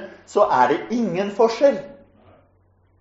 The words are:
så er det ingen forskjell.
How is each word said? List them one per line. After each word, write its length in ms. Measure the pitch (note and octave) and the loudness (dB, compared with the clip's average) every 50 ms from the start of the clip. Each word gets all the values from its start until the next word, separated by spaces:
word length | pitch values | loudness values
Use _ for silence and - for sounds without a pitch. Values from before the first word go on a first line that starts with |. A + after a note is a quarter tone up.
| - - - - - | -8 -16 -20 -20 -20
så 180 | - - G3+ G#3 - - | -4 0 0 2 2 2
er 160 | B2+ B2+ A#2+ | 2 2 2
det 120 | D3 F3 - - G#3+ | 0 -2 -4 -6 -4
ingen 400 | B3 A#3 G3 E3 F3 G3+ G#3 G3+ | -4 -4 -4 -4 -4 -4 -4 0
forskjell. 480 | - A#3 A3+ A3+ - D4 C#4+ A#3+ F#3+ - - - - - _ _ _ _ - - _ _ _ _ _ _ _ _ _ _ _ _ _ | 0 0 0 2 2 2 2 2 0 -6 -14 -20 -20 -20 _ _ _ _ -20 -20 _ _ _ _ _ _ _ _ _ _ _ _ _